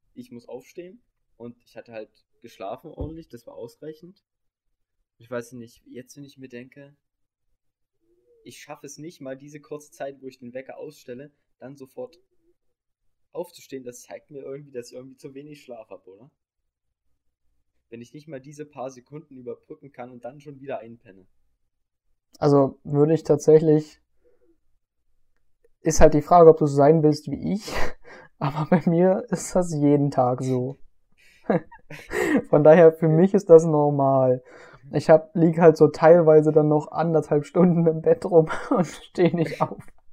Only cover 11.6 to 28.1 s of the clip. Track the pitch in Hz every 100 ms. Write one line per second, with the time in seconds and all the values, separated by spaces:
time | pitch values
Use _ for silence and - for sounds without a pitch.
11.6 | 127 143 131 - 123 _ _ _ _ _
12.6 | _ _ _ _ _ _ _ 160 175 -
13.6 | - 135 123 120 - - _ 143 135 139
14.6 | 143 123 120 127 135 127 147 135 151 147
15.6 | - 117 107 95 92 98 139 _ _ _
16.6 | _ _ _ _ _ _ _ _ _ _
17.6 | _ _ _ 117 120 156 156 135 135 147
18.6 | 147 135 131 127 _ 151 - 131 120 113
19.6 | - - 139 - 123 123 120 147 151 135
20.6 | 135 110 117 117 113 95 92 _ _ _
21.6 | _ _ _ _ _ _ _ - 147 143
22.6 | 135 - 156 143 151 156 - 147 - 156
23.6 | 160 156 151 _ _ _ _ _ _ _
24.6 | _ _ _ _ _ _ _ _ _ _
25.6 | _ _ 160 156 156 151 - 175 165 156
26.6 | 151 139 139 160 151 147 143 139 156 202
27.6 | - - - - -